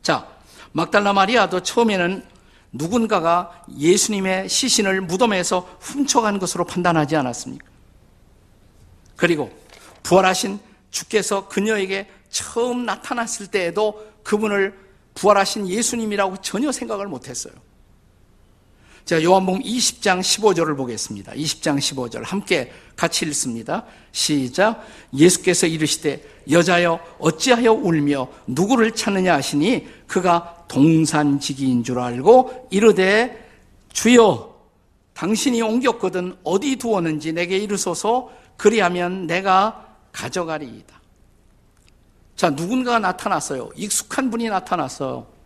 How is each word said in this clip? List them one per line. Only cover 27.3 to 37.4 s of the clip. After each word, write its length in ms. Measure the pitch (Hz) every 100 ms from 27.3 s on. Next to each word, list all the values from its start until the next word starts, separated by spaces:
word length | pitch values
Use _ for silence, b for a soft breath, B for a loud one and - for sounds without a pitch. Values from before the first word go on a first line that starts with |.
| 160 - 240 240
울며 560 | 226 202 160 143 139 127 B -
누구를 480 | 127 196 254 220
찾느냐?" 400 | 220 - 196 185
하시니 520 | 156 131 147 170 226 B B -
그가 580 | 202 180 170 170 - -
동산지기인 1120 | - 147 160 156 156 147 139 - 135 135 123
줄 160 | 117 123
알고 680 | 123 120 147 254 254 - -
이르되, 760 | 190 226 196 185 208 247 - B B B _ _
"주여, 600 | - 220 240 220 123 - - _ _ _ _ _
당신이 460 | - 165 214 285 233
옮겼거든 760 | 226 226 254 233 190 180 180 180
어디 320 | - 185 285 262
두었는지 560 | 240 202 165 156 156
내게 260 | 160